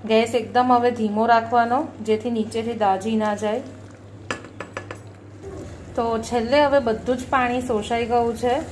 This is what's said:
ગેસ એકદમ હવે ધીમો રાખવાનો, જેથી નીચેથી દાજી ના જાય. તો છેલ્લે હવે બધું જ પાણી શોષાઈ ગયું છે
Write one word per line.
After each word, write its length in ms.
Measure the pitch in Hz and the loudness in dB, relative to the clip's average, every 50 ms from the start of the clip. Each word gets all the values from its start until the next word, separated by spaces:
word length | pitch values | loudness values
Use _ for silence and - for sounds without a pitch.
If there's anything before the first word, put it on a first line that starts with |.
| - 214 | 0 4
ગેસ 260 | 220 220 233 226 - | 4 4 4 4 0
એકદમ 380 | 240 220 - - 247 247 254 | -2 -2 2 2 2 4 6
હવે 180 | 247 240 240 247 | 4 6 4 2
ધીમો 340 | 240 226 220 208 208 214 226 | 2 2 -2 0 2 2 4
રાખવાનો, 520 | 233 233 226 226 - 247 240 233 233 240 269 320 - - - | 6 6 4 4 4 2 2 4 4 2 0 0 -4 -8 -8
જેથી 280 | 214 220 214 214 220 247 | 0 0 0 0 0 -2
નીચેથી 440 | 233 220 214 214 - 226 220 233 233 | -2 -2 -2 -2 -4 -4 -4 -4 -2
દાજી 420 | 214 214 196 190 190 190 220 226 | 2 2 2 2 2 0 0 0
ના 180 | 220 214 214 208 | 2 2 0 0
જાય. 280 | 202 214 208 214 254 277 - - - - - - - - - - - - - - - - - - - - - - - - - - - - - - - - - - - - - - - - - - - - - - | 0 -2 -2 -2 -2 -6 -8 -14 -16 -18 -18 -18 -20 -20 -20 -18 -18 -12 -10 -10 -10 -10 -18 -16 -16 -16 -12 -12 -14 -12 -12 -16 -16 -16 -18 -20 -20 -20 -20 -18 -16 -16 -14 -12 -12 -14 -14 -14 -16 -16 -8 -4
તો 100 | - 233 233 226 220 | -2 -2 0 -2 -2
છેલ્લે 440 | 220 - 233 240 220 226 269 294 | -2 -2 -2 -2 0 2 4 4
હવે 180 | 294 277 277 277 | 4 6 4 2
બધું 360 | 240 226 220 220 - 247 254 | 2 2 -2 -2 0 -2 -2
જ 100 | 247 254 - | -2 -2 0
પાણી 300 | 294 262 247 240 247 254 | 0 2 2 2 0 -2
શોષાઈ 460 | 247 254 233 214 208 - 240 233 240 | -2 -2 -2 -2 -2 -2 -2 -2 0
ગયું 300 | 220 240 240 233 233 226 | 2 2 2 2 0 -2
છે 180 | 226 240 240 240 294 330 - | -2 0 0 0 0 -2 -6